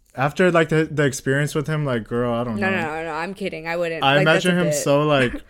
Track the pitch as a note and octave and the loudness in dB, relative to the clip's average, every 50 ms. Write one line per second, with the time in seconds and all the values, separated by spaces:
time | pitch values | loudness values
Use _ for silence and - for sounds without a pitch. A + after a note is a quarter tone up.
0 | _ _ - B2 C3 D3 - - F#3 F3+ E3 E3+ E3 D#3 D#3+ D#3 D#3+ D#3 D3+ D3 | _ _ -6 -4 -2 -2 2 2 2 4 4 4 2 4 2 0 0 0 0 0
1 | D3 C#3 B2 - - C3+ C3+ C#3+ D3 C#3 - D#3+ C3+ D#3 D#3 D3+ D3 C3+ B2 A#2 | 0 0 0 -2 -4 -2 0 0 0 -2 -2 -4 -4 -2 -4 -2 -2 -2 -2 -4
2 | G#2 - B2 A#2+ B2 A#2+ A#2 A#2 A#2+ A#2+ A2 G3+ G3 F#3 F#3+ F3+ E3 D3+ D#3 D#3+ | -4 -4 -4 -2 -2 0 -2 -2 -2 -4 -4 -2 -2 -2 -2 -2 -2 -4 -6 -6
3 | E3 E3 D3+ D#3 E3 F#3+ F#3+ - G3 F3+ E3+ D#3+ D#3+ E3 E3+ F3 F3 E3 E3 D#3+ | -8 -6 -6 -6 -6 -8 -8 -8 -8 -8 -8 -8 -8 -6 -4 -2 -2 -4 -2 0
4 | D3 C3+ C#3 D3 D3 D#3 D#3+ F3 E3+ F3+ F3 F3+ F3 E3 D3 - - D3 C#3 C#3+ | 2 4 4 4 4 4 4 4 2 2 2 2 2 0 0 -2 0 2 2 2
5 | D3+ D3+ D3 C3+ B2+ A#2+ - - - | 4 2 2 2 2 0 -2 -6 -14